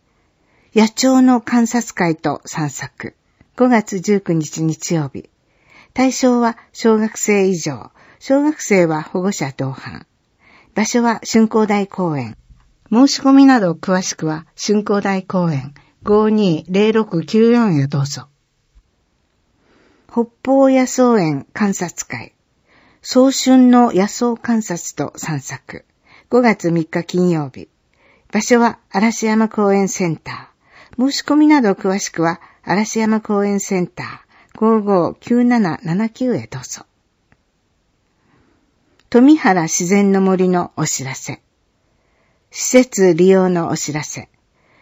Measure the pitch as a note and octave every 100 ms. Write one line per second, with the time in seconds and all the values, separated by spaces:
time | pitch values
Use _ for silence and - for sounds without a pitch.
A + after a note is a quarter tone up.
0 | _ _ _ _ _ _ _ A3 A3 -
1 | C4 C4 B3+ B3 - A#3+ A#3 A#3+ - -
2 | F3 D#3+ D3+ C#3 - - D3 - C3+ -
3 | - _ _ _ _ - B3 A#3 G#3 G3
4 | F3 G3+ G3 E3 D3+ - D#3+ D3+ - E3+
5 | C#3 - - _ _ _ _ _ _ -
6 | C4 B3 B3+ A#3+ A#3 A3+ _ - A3+ A3
7 | A3 - - G#3 F#3+ F3+ D#3 B2 - _
8 | _ _ - C4+ D4 D4+ - G3 E3+ D#3
9 | D#3 F#3 F#3 - C#3 - C3+ C3 - F2
10 | - _ _ _ _ _ _ - G#3+ A#3+
11 | A#3 A3 - A3+ A3 A3 G#3+ G#3 G3 -
12 | F3+ D3 A2+ - _ - _ _ - A3
13 | C#4 - C4+ C4+ C4+ B3+ F#3 E3 - F#3
14 | F#3 - D#3+ D#3 D#3+ - - G#3 G#3+ G3+
15 | G3 F#3+ F#3+ F#3+ E3+ C#3+ B2+ - _ _
16 | - G#3 G#3+ G#3+ G3+ D3+ - F#3 G#3+ A3
17 | G#3+ E3+ D#3 A3 A#3 A#3+ A3+ D3+ C#3 C#3+
18 | C#3 C3+ - _ _ _ _ _ _ _
19 | _ _ _ _ _ _ _ _ _ _
20 | _ - A3+ _ - C4+ C4+ C4 B3+ -
21 | B3 A3+ D#3+ C#3 - - G#3 G3 F3 -
22 | - A#2 - _ _ _ _ _ _ _
23 | - B3+ C4 C4 C4 C4 B3+ B3 A#3+ F3+
24 | G#3 - A#3+ A3+ - A3+ G#3+ E3+ - -
25 | D3 - - D3 - C3+ - - _ _
26 | _ _ - A#3+ A#3+ G3+ F3 E3+ D#3 F3
27 | E3+ F3+ F3+ D#3+ C#3 - - _ _ _
28 | _ _ _ G#3+ - A#3+ A#3 - _ G3
29 | A3+ - A3 A3 A3 - G3+ G3 F#3+ -
30 | F3+ D#3 - - - _ _ _ - -
31 | C4 - - D4 D4+ D4 A3 F#3+ G3 F#3+
32 | - - E3 F3 - _ - F3+ G#3+ A3+
33 | A3 A3 G#3+ G#3 G3+ G3+ - F#3+ F3 -
34 | B2 - _ _ _ - A3 A3 G3+ F#3+
35 | D#3+ - - A#3+ A#3+ A#3+ F#3+ D3+ E3 F3
36 | A3+ - B3+ F#3 A2+ C3 - - - _
37 | _ _ _ _ _ _ _ _ _ _
38 | _ _ _ _ _ _ _ _ _ _
39 | - A#3+ C4+ D#4 A#3+ F#3 D#3+ - F3 G3+
40 | G3+ G3 F#3+ F#3 F#3 F3+ - - D#3 -
41 | C3 C3 - C3+ _ _ _ _ _ _
42 | _ _ _ _ _ - - B3+ B3+ -
43 | F#3+ E3 F#3 F#3+ F#3 F3 E3 D#3 - D3
44 | C#3+ - - _ _ _ _ _